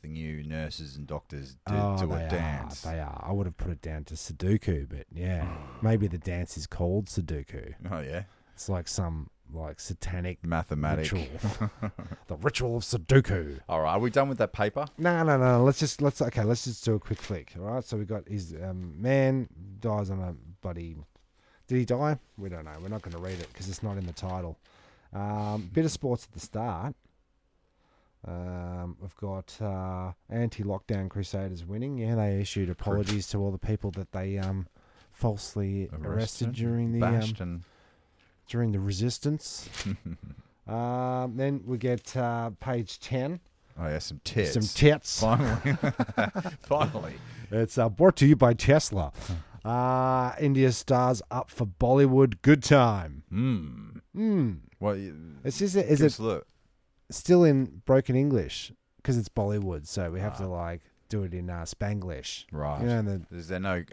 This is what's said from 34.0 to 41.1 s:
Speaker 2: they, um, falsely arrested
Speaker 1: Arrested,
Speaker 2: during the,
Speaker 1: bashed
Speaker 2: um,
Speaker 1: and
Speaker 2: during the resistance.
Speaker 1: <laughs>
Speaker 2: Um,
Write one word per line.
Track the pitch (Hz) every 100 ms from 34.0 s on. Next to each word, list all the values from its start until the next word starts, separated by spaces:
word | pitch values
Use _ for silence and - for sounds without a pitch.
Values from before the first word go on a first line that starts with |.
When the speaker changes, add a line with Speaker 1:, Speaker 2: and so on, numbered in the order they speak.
| 90
Speaker 2:
they, | 95 95 98
um, | 95 95 90 _ _ _ _
falsely | - 117 104 - 104 98 98 95
arrested | 78 78
Speaker 1:
Arrested, | 104 110 - 117
Speaker 2:
during | 120 117 117 117
the, | 117
Speaker 1:
bashed | 98 117 110 110
Speaker 2:
um, | 87
Speaker 1:
and | 85 - _ _ _ _ _ _ _ -
Speaker 2:
during | 120 113
the | 101
resistance. | 98 95 120 - 143 151 - - - - 95
Speaker 1:
<laughs> | 98 85 82 - - - _ -
Speaker 2:
Um, | 113 120 123 127